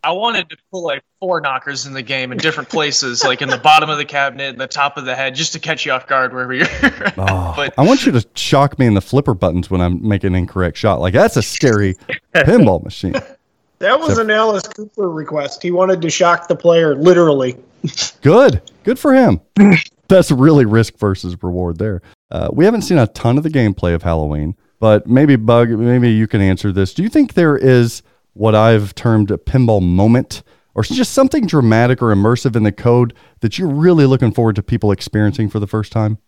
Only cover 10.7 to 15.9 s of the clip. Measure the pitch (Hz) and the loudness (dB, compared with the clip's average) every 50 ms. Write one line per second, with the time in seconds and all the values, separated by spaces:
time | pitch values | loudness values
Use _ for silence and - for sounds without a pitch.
10.7 | 76 - - 107 95 62 76 92 90 131 196 226 - - 107 - - - - 135 | -4 -2 0 0 0 0 -2 0 2 2 2 2 0 -2 -4 -4 -6 -2 0 2
11.7 | 110 104 101 95 90 _ _ - - - _ _ _ 170 139 151 226 247 175 104 | 2 2 0 -2 -4 _ _ -14 -14 -14 _ _ _ 0 2 4 4 4 4 4
12.7 | 92 80 - - - - - 92 - - - - - _ _ _ _ _ _ _ | 2 0 -4 -10 -14 -8 -8 -6 -6 -6 -8 -10 -20 _ _ _ _ _ _ _
13.7 | _ _ - 196 247 302 330 311 240 226 226 214 214 214 220 220 208 190 170 - | _ _ -2 0 0 0 0 0 -2 0 0 0 0 0 0 0 -2 -4 -6 -10
14.7 | - - 214 208 _ - 202 180 160 156 151 - 156 151 143 139 - - - 175 | -16 -18 -18 -16 _ -6 -6 -6 -6 -8 -10 -8 -8 -6 -6 -8 -12 -10 -8 -4
15.7 | 175 180 185 185 | -2 0 0 0